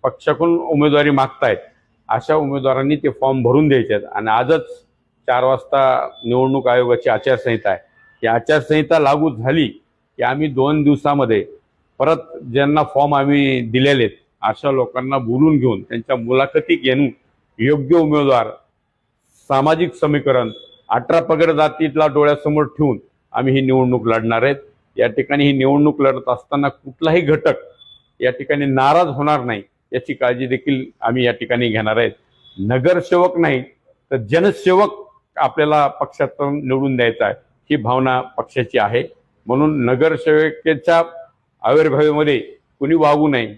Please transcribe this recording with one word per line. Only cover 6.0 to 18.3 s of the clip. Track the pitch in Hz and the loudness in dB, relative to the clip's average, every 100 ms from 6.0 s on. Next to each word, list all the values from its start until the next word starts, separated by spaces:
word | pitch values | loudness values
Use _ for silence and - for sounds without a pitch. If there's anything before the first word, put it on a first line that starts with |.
| 131 - 117 | -4 -10 -4
निवडणूक | 120 131 135 127 | 0 0 0 0
आयोगाची | 123 120 123 127 | 0 2 0 0
आचारसंहिता | 110 131 123 123 113 104 | 0 0 -2 0 -2 -2
आहे, | 90 _ _ _ _ | -4 _ _ _ _
ही | 113 | -2
आचारसंहिता | 117 117 151 - 156 151 160 | -2 0 0 2 -2 2 2
लागू | 139 147 156 113 | 2 2 0 -2
झाली | 123 156 127 - _ _ _ - | -4 -2 -2 -4 _ _ _ -6
की | |
आम्ही | 123 135 156 | -4 -2 -4
दोन | 131 135 151 | 0 0 2
दिवसामध्ये | 147 143 147 143 120 107 87 - _ _ _ _ | 2 2 0 0 2 0 -2 -14 _ _ _ _
परत | 135 165 - - 131 | -2 -2 -4 -18 -6
ज्यांना | 120 139 151 | -2 0 0
फॉर्म | 143 135 143 143 | 0 0 0 0
आम्ही | 156 143 139 127 | 0 2 0 -2
दिलेले | 117 117 139 139 | -2 0 2 2
आहेत | 110 - _ _ | 0 -4 _ _
अशा | 104 113 147 | -6 -2 -2
लोकांना | 135 120 127 131 139 | -2 -2 -4 -4 -4
बोलून | 117 123 156 151 | -2 2 4 4
घेऊन | 123 98 | 2 -2
त्यांच्या | - 117 113 127 | -6 -10 -4 -4
मुलाखती | 117 127 139 156 151 170 | 0 0 0 -2 0 -2
घेऊन | 131 131 139 113 _ _ _ _ | 0 0 0 -4 _ _ _ _
योग्य | 117 147 131 170 | 0 0 2 2
उमेदवार, | 156 147 143 | 2 2 2